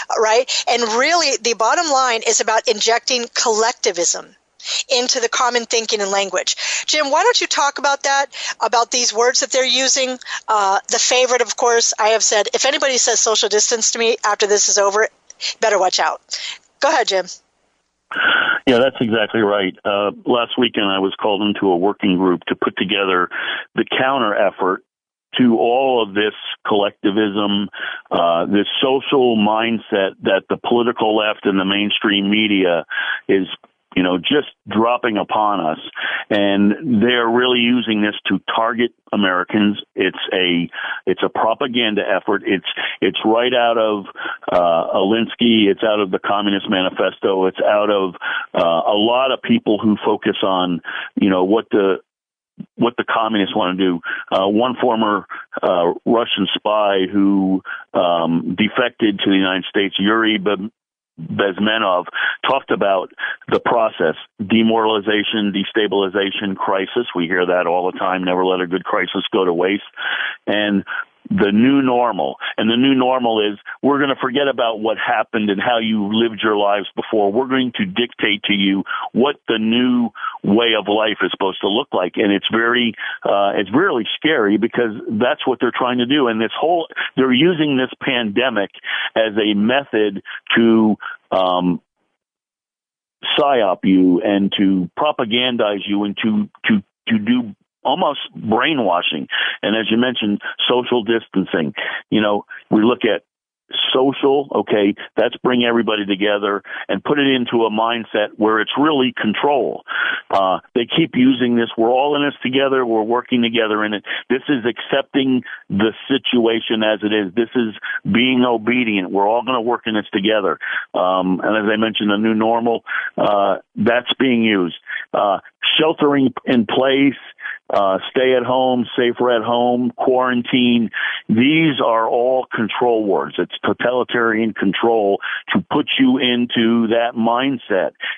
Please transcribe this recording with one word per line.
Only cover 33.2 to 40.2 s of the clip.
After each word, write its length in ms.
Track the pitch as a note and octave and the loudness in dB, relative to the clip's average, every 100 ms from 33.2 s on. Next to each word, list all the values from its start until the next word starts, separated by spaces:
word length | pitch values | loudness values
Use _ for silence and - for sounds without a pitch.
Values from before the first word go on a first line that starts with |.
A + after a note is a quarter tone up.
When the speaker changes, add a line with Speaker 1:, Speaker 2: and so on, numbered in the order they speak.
| - | 0
Speaker 2:
is, 200 | F#2+ F#2 - _ _ _ F#2 | 0 0 -10 _ _ _ -2
you 80 | |
know, 160 | F2+ F2+ | 0 0
just 280 | D#2+ D3 - - - | 0 -2 -2 -14 -4
dropping 500 | G#2 A#2 B2 B2 G#2 | 0 0 0 -2 -2
upon 420 | E2+ G#2+ G#2+ G2 | -2 0 0 0
us. 200 | D#2+ D#2+ - - - - - | -2 -4 -10 -8 -6 -8 -2
And 720 | G#2 G2+ G2 G2+ G#2 D#3+ A2 | 0 2 4 2 2 0 2
they're 260 | A#2+ B2 A#2 | 2 2 2
really 300 | A#2+ B2+ B2 | 2 2 2
using 460 | A#2+ B2 A2 G#2+ | 2 0 0 0
this 100 | G#2 - - | 0 -2 -4
to 120 | G2 - - | -4 -2 -2
target 360 | A2+ A#2 A#2+ - - | 0 0 -2 -4 -6
Americans. 720 | G#2+ G2 F2+ F2+ G#2+ G2+ G2+ - - | 0 2 0 0 2 2 0 -8 -2
It's 240 | F#2+ - | -2 -2